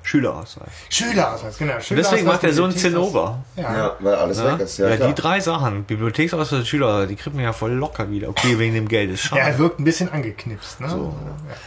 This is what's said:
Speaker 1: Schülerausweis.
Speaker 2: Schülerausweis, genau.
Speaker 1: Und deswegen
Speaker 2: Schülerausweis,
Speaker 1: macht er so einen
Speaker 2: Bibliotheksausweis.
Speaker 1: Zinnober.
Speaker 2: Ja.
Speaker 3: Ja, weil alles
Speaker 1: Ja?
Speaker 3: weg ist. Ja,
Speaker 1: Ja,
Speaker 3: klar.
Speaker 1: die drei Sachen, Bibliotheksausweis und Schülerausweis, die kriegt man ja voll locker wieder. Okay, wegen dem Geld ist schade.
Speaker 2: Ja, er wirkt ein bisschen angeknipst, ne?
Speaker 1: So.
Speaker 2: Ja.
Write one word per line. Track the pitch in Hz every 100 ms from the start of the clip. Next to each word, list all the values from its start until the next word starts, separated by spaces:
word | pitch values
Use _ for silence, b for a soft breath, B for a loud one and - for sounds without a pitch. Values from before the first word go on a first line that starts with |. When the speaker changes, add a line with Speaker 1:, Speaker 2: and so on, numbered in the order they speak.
Speaker 1:
Schülerausweis. | - 151 120 67 - - - B B
Speaker 2:
Schülerausweis, | - 233 208 139 113 110 -
genau. | 151 117
Speaker 1:
Und |
deswegen | - 143
Speaker 2:
Schülerausweis, | 196 185 175
Speaker 1:
macht | 175
er | 175
so | 147 180
einen |
Speaker 2:
Bibliotheksausweis. | 180 185 170 190
Speaker 1:
Zinnober. | 135 85 123 131 -
Speaker 2:
Ja. | 127 110
Speaker 3:
Ja, | 104 -
weil | 98 98
alles | 87 101
Speaker 1:
Ja? | 127
Speaker 3:
weg | 147
ist. | - -
Ja, | 98
Speaker 1:
Ja, | 113
Speaker 3:
klar. | 131
Speaker 1:
die | 143
drei | 160 196
Sachen, | 165 165 127 101 101
Bibliotheksausweis | 107 113 110 165 165 151 139
und | 117
Schülerausweis, | 147 127 104 98
die | 101
kriegt | - 143
man | 120
ja |
voll | 110 139
locker | 127 151 - 101
wieder. | 104 -
Okay, | 101 123 117
wegen | 113 113
dem | 107
Geld | 110 101
ist | 92
schade. | - 135
Speaker 2:
Ja, | 135
er | 131
wirkt | 165 170
ein | 151
bisschen | 165 180
angeknipst, | 151 113 104 117 104 - -
ne? | 131
Speaker 1:
So. | 180 143 -
Speaker 2:
Ja. | - - - -